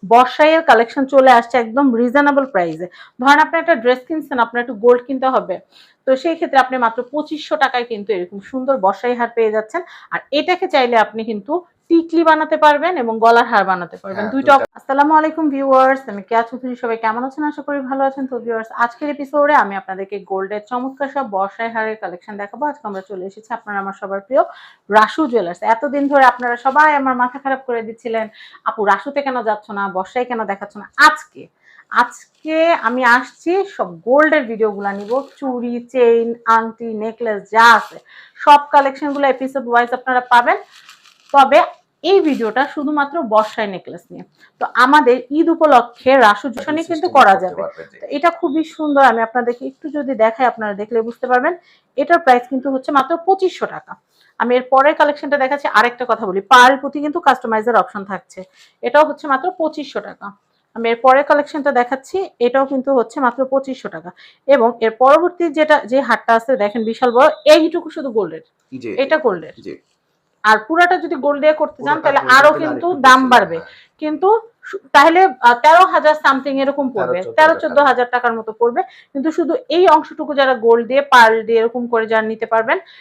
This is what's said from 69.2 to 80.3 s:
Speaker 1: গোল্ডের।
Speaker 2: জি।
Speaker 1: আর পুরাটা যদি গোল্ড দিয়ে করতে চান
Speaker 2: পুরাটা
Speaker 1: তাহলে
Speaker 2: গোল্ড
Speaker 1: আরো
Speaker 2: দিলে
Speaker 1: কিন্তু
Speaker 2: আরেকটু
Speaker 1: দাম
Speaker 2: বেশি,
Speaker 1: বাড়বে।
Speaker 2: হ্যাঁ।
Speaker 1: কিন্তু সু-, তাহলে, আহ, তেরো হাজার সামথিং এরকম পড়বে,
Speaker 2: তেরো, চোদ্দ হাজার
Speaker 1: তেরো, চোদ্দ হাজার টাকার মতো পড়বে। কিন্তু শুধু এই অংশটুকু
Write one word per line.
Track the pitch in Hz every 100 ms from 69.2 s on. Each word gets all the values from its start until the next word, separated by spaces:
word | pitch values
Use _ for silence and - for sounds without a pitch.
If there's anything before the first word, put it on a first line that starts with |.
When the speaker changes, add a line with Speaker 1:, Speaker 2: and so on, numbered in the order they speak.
Speaker 1:
গোল্ডের। | 285 180 160 -
Speaker 2:
জি। | - - _ _ _ _ _ _
Speaker 1:
আর | 208 214 214
পুরাটা | 330 349 370
যদি | 311 311
গোল্ড | 277 285
দিয়ে | 302
করতে | 311 302 -
চান | 277 302
Speaker 2:
পুরাটা |
Speaker 1:
তাহলে | 311 277
Speaker 2:
গোল্ড | 262
Speaker 1:
আরো | 254 285 302
Speaker 2:
দিলে | 320
Speaker 1:
কিন্তু | - 349
Speaker 2:
আরেকটু | 359
Speaker 1:
দাম | 262 262
Speaker 2:
বেশি, | 262
Speaker 1:
বাড়বে। | 240 185 165
Speaker 2:
হ্যাঁ। | - - _ _
Speaker 1:
কিন্তু | 311 302 381 440 - _
সু-, | - 392 _
তাহলে, | 294 294 330 381
আহ, | - 240
তেরো | - 302 330 370
হাজার | 330 302 302
সামথিং | 294 262 269 269
এরকম | 269 277 269
পড়বে, | 226 -
Speaker 2:
তেরো, | 175
চোদ্দ | 190 233
হাজার | 311 330
Speaker 1:
তেরো, | 330
চোদ্দ | 262
হাজার | 294 247 247
টাকার | 247 240
মতো | 233 220
পড়বে। | 214 233 247
কিন্তু | 370 _ _ 285 294
শুধু | 320 320 330 -
এই | 311 359
অংশটুকু | 311 302 294 285